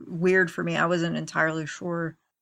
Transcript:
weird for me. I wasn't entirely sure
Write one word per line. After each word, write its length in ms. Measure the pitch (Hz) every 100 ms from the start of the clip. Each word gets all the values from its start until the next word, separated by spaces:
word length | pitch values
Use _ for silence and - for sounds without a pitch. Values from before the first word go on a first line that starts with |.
| -
weird 440 | 175 185 190 170
for 140 | -
me. 120 | 165 156
I 100 | 165
wasn't 300 | 175 165 156
entirely 500 | 156 151 160 160 151
sure 500 | - 180 170 165 160 _ _